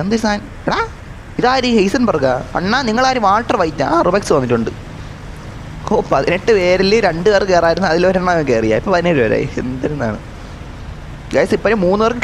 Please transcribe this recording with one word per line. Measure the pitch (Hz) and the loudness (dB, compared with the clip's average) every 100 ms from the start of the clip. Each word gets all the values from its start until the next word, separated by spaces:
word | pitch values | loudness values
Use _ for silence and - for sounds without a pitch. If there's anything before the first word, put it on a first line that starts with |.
എന്ത് | 175 226 | 0 0
സാധനം? | 220 208 - - - | 0 -2 -6 -8 -4
എടാ, | 370 453 - - - - - | -2 -2 -8 -16 -16 -12 -2
ഇതാര്? | 226 262 247 226 | 0 2 2 4
ഹെയ്സൻബർഗാ? | 196 277 233 160 131 127 - 160 | 4 2 2 2 2 0 -2 -4
അണ്ണാ, | 180 247 | 0 0
നിങ്ങളാര്? | 254 220 262 254 202 | 0 2 2 2 2
വാൾട്ടർ | 208 233 247 | 2 2 0
വൈറ്റ്. | 165 151 | 0 -2
ആ, | 135 330 180 | 0 2 2
റുബക്സ് | 190 - | 0 2
വന്നിട്ടുണ്ട്. | 160 123 120 110 - - - - - - - - - - - - | 2 2 0 0 -6 -12 -14 -14 -14 -16 -14 -14 -14 -14 -12 -4
ഓ, | 220 - | -2 0
പതിനെട്ട് | 139 143 175 226 214 | 0 2 0 2 2
പേരിൽ | 180 185 196 220 202 | 4 2 4 4 2
രണ്ട് | 165 185 | 2 2
പേർ | 196 | 2
കയറായിരുന്നു, | 190 175 165 165 185 | 4 4 4 2 2
അതിലൊരെണ്ണം | 165 180 185 180 170 143 | 2 2 2 2 0 2
കയറിയ. | 113 110 107 | 2 2 2
ഇപ്പൊ | 208 180 | 2 2
പതിനേഴ് | 170 151 | 2 2
പേരായി. | 110 113 113 - | 2 2 -2 -4
എന്തിരുന്നാണ്? | 127 127 151 147 117 104 - - - - - - - - - - - | -6 -4 -4 -4 -4 -6 -10 -16 -14 -14 -14 -14 -14 -14 -14 -14 -4
ഗൈസ്, | - 190 196 | 0 0 0
ഇപ്പോഴും | 196 220 180 | 0 0 2
മൂന്ന് | 202 220 | 2 0
പേർക്ക് | 240 | 0